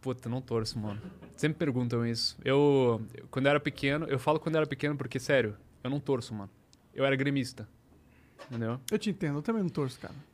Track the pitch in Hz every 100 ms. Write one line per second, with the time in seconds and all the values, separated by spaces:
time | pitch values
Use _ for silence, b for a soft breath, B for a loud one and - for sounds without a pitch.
0 | 131 123 117 127 127 117 110 - 107 104
1 | 185 - - - 151 160 156 127 123 120
2 | 117 113 - - - 135 147 139 127 110
3 | 110 - - - 135 147 147 - 139 147
4 | 165 135 151 151 165 156 151 139 147 143
5 | 127 135 - 139 110 101 - - 127 143
6 | 139 131 113 110 98 _ _ _ _ -
7 | 135 135 135 139 123 - 110 _ _ -
8 | - b b b - 120 113 123 - 208
9 | 220 180 160 143 151 226 180 - 135 -
10 | - 120 -